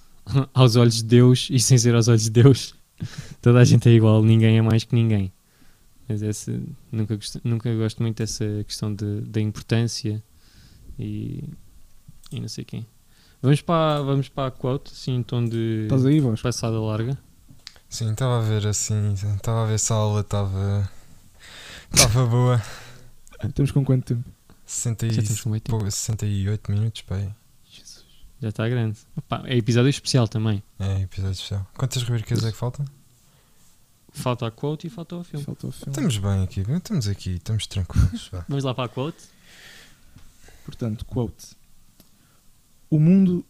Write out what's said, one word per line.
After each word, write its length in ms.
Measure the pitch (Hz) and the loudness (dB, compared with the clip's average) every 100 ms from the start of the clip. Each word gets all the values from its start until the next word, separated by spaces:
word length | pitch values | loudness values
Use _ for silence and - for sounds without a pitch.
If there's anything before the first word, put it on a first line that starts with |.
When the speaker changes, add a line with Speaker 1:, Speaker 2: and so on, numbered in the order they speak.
| - - - | -20 -20 -4
Speaker 1:
<laughs> 260 | 135 - | -2 0
aos 240 | - 131 117 | 4 6 6
olhos 200 | 120 113 | 4 4
de 80 | |
Deus 440 | 113 120 123 127 - | 4 8 8 6 2
e 80 | 127 | 0
sem 200 | - 127 | 4 4
ser 160 | 117 | 6
aos 120 | 117 113 | 4 6
olhos 160 | 113 | 4
de 60 | 113 | 4
Deus. 440 | 113 131 127 - - _ - | 8 8 6 0 -16 _ -16
<laughs> 400 | - - - - | -14 -12 -16 0
Toda 180 | 120 123 | 4 8
a 40 | |
gente 240 | 123 117 117 | 8 8 8
é 40 | |
igual, 300 | 117 110 110 | 6 8 6
ninguém 360 | 110 113 110 113 | 6 6 6 4
é 40 | |
mais 220 | 113 113 | 4 2
que 100 | - | 2
ninguém. 380 | 120 113 104 95 - _ _ - _ _ _ - | 0 2 0 -2 -8 _ _ -20 _ _ _ -8
Mas 140 | 104 | -4
essa, 300 | 107 107 - 110 123 135 - | -4 -6 -8 -8 -8 -14 -10
nunca 240 | 110 104 107 | -6 -4 -6
gost-, 240 | - - | -8 -8
nunca 320 | 120 113 123 | -4 -4 -2
gosto 280 | 110 110 - | -2 -2 -2
muito 160 | 117 110 | -4 -4
dessa 260 | 107 - 107 104 104 | -6 -6 -6 -6 -8
questão 280 | - 107 | -8 -6
de, 280 | 101 104 104 | -4 -6 -6
da 180 | 117 110 | -6 -4
importância 800 | 107 104 - 117 117 - 110 107 - _ _ - - - - - | -4 -6 -2 -2 -2 -4 -6 -8 -10 _ _ -20 -20 -20 -16 -12
e, 440 | 107 104 110 - 147 151 - - - - - - - | -10 -8 -10 -10 -12 -16 -20 -20 -20 -20 -20 -20 -14
e 80 | 127 | -12
não 80 | 117 | -10
sei 160 | - | -12
quê. 200 | 120 117 117 _ _ _ _ _ | -12 -14 -14 _ _ _ _ _
Vamos 220 | 127 147 | 0 2
para, 400 | - 165 156 147 | 2 0 2 0
vamos 260 | 139 139 135 | 0 -2 -2
para 200 | - 131 | -6 -6
a 20 | |
quote, 420 | - 131 139 - | -4 -4 -4 -8
assim, 220 | - - 127 | -12 -6 -4
em 60 | |
tom 220 | 117 123 | -4 -2
de 400 | 120 113 113 110 | -2 -2 -2 -2
Speaker 2:
Estás 200 | 107 131 | 0 2
aí, 160 | 131 156 | 4 4
Vasco? 220 | 131 110 | 2 0
Speaker 1:
passada 360 | 127 113 117 113 | -4 -4 -4 -2
larga. 380 | 110 107 113 139 - _ - - - - _ | -2 -2 -4 -6 -10 _ -20 -20 -20 -20 _
Speaker 3:
Sim, 240 | - 110 | -6 -4
estava 260 | 110 131 120 | -2 0 0
a 40 | |
ver 240 | 110 107 104 | 2 0 0
assim, 480 | 104 - 107 104 | -2 -2 0 0
estava 500 | 98 104 101 - 113 | -2 -2 -2 -2 0
a 20 | 110 | 0
ver 120 | 110 | 0
se 140 | - | 0
a 40 | 110 | 0
aula 240 | 107 104 | 0 0
estava, 720 | 101 101 98 95 98 101 98 - - - - - - - - - - | -2 -2 -2 -2 -2 -2 -2 -8 -20 -20 -20 -20 -20 -20 -20 -20 -2
estava 340 | - 127 120 123 | 2 4 4 2
boa. 360 | 120 123 120 - - - - - - - - | 2 2 2 -2 -12 -18 -20 -20 -20 -20 -10
Speaker 2:
Estamos 280 | 104 - 139 | -6 -2 0
com 100 | 143 | 0
quanto 200 | 135 131 - | 2 0 0
tempo? 100 | 120 127 - _ - | -6 -6 -16 _ -20
Speaker 3:
Sessenta 420 | - - 120 110 113 | -12 -8 -6 -4 -2
e 60 | |
Speaker 1:
Já 80 | 110 | -2
estamos 180 | 107 107 | -2 -4
com 80 | 113 | -4
muito 120 | 107 | -4
tempo. 140 | - 113 | -4 -4
Speaker 3:
pou-, 120 | 98 | -4
sessenta 340 | - - 110 104 | -4 -6 -4 -4
e 220 | 101 98 | -2 -2
oito 220 | 104 - | -4 -2
minutos, 320 | 101 110 - | -2 -2 -6
pá, 140 | - 98 | -8 -8
aí. 120 | 98 104 _ _ _ | -8 -10 _ _ _
Speaker 2:
Jesus. 340 | - - - - - - - | -20 -20 -20 -20 -20 -20 -10
Speaker 1:
Já 80 | 113 | -8
está 200 | - 113 | -4 -2
grande. 300 | 123 110 104 _ - | 0 -2 -4 _ -14
Opa, 260 | - - - | -8 -8 -2
é 100 | 127 | 0
episódio 340 | 117 117 131 | 2 2 2
especial 360 | 139 - 131 110 | 0 0 0 0
também. 340 | 110 110 101 - - | 0 -2 -2 -6 -8
Speaker 3:
É, 240 | 98 98 | -4 -4
episódio 320 | 95 - 95 | -4 -4 -6
especial. 320 | 92 - 98 95 - | -6 -6 -8 -8 -6
Quantas 260 | 131 131 | -4 -4
rubricas 400 | 117 120 104 113 | -4 -4 -2 -2
é 60 | 113 | -4
que 40 | 101 | -4
faltam? 280 | 123 - 139 - _ _ _ _ _ _ _ _ _ _ _ | -8 -6 -10 -12 _ _ _ _ _ _ _ _ _ _ _
Speaker 1:
Falta 320 | - 127 120 117 | -8 -6 -4 -6
a 40 | |
quote 360 | 110 143 156 165 | -6 -8 -8 -10
e 40 | |
falta 260 | 175 165 175 | -14 -14 -14
o 80 | |
filme. 180 | 175 147 | -12 -12
Speaker 2:
Falta 220 | 143 - 127 | -10 -10 -12
o 60 | |
filme. 180 | - - | -12 -10
Speaker 3:
Estamos 280 | 139 226 107 | -4 -2 -2
bem 240 | 98 98 | -2 -2
aqui, 180 | 92 - | -2 -4
estamos 480 | 95 165 - 190 104 | -4 -4 -4 -4 -4
aqui, 220 | 98 - 90 | -6 -6 -8
estamos 300 | - 110 - | -4 -4 -4
tranquilos, 640 | - 87 - - 233 - | -6 0 2 2 0 -10
vá. 140 | 92 | -12
Speaker 1:
<laughs> 40 | - | -6
Vamos 140 | 139 | -2
lá 120 | 135 | -2
para 100 | 123 | -4
a 40 | 123 | -6
quote. 340 | - 143 - - _ _ - - - - - - - - - - - | -6 -8 -10 -20 _ _ -20 -20 -20 -20 -20 -20 -20 -20 -20 -20 -20
Speaker 2:
Portanto, 400 | - - 117 107 | -20 -8 -6 -6
quote. 520 | - 127 113 - - - _ - - _ _ _ _ _ _ _ _ _ _ | -6 -6 -6 -8 -20 -20 _ -20 -20 _ _ _ _ _ _ _ _ _ _
"O 80 | 156 | 2
mundo 460 | 156 196 190 175 - | 6 6 4 2 -2